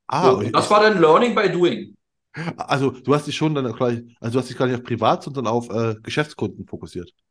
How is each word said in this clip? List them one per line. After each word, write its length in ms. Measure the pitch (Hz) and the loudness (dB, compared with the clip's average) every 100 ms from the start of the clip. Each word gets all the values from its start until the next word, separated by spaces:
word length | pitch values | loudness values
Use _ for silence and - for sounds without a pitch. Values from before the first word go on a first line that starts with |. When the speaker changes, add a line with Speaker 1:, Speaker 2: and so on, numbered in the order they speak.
| - | -6
Speaker 1:
Ah, 240 | 139 - | 0 2
Speaker 2:
So, 80 | 101 | 2
und 80 | 110 | 0
Speaker 1:
ich 60 | |
Speaker 2:
das 180 | 147 - | 0 2
war 100 | 208 | 4
dann 180 | 214 196 | 4 6
Learning 360 | 156 165 240 | 6 6 4
by 160 | 214 196 | 2 0
Doing. 440 | 170 175 - - - _ _ _ - 165 - | 2 0 0 -8 -18 _ _ _ -12 -10 -8
Speaker 1:
Also, 340 | - 139 135 | -2 0 0
du 240 | 127 117 | -2 0
hast 120 | 147 147 | 0 0
dich 100 | - | -2
schon 180 | 156 | -2
dann 160 | 147 127 | -2 -4
gleich, 260 | 110 123 120 120 - | -2 -2 -2 -8 -10
also 140 | 117 | -4
du 60 | 127 | -2
hast 100 | 123 | -4
dich 80 | 123 | -2
gar 80 | |
nicht 120 | 127 123 | -2 -2
auf 60 | |
Privat-, 420 | 123 113 110 175 | -4 0 2 0
sondern 220 | - 135 135 | -2 -6 -2
auf, 220 | 120 117 | -2 -4
äh, 280 | 107 113 107 | -4 -4 -4
Geschäftskunden 640 | - 151 151 - 104 - 95 | -6 -4 -4 -4 -8 -8 -14
fokussiert. 460 | 85 82 90 85 _ _ | -14 -12 -14 -14 _ _